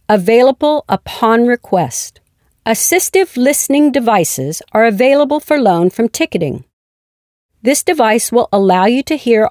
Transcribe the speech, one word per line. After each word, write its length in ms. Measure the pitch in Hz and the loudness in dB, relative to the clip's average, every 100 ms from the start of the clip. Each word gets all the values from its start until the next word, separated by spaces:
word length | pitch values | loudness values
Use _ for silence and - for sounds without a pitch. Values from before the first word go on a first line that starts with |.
| - | -2
available 720 | 214 180 233 254 262 302 302 - | 0 2 2 2 2 -2 -2 -2
upon 560 | 196 - - 208 226 240 | -6 -6 -2 0 2 2
request. 720 | 240 - 185 139 - - - _ _ _ _ - | -2 -2 -2 -2 -6 -12 -16 _ _ _ _ -4
Assistive 720 | 226 - 349 - 381 359 247 | -2 0 0 0 -2 -2 0
listening 540 | 254 285 - 277 294 | 0 0 0 0 2
devices 720 | 269 233 208 160 - 135 160 - | 0 0 0 0 -4 -8 -8 -4
are 100 | 214 | 0
available 560 | 226 202 254 277 285 294 | 0 2 2 2 0 -2
for 200 | - 302 | -2 0
loan 320 | 220 170 180 | 2 2 0
from 180 | - 226 | 0 -4
ticketing. 560 | - 320 185 151 127 - _ _ _ _ _ _ _ _ _ | -2 -4 -4 -6 -8 -14 _ _ _ _ _ _ _ _ _
This 220 | 226 285 | -2 -2
device 500 | - 320 226 220 - | 0 0 2 0 0
will 160 | 233 - | -2 0
allow 340 | 208 196 185 196 | 0 2 2 2
you 160 | 254 | 0
to 120 | - 311 | -2 -4
hear 340 | 240 220 214 | 0 0 0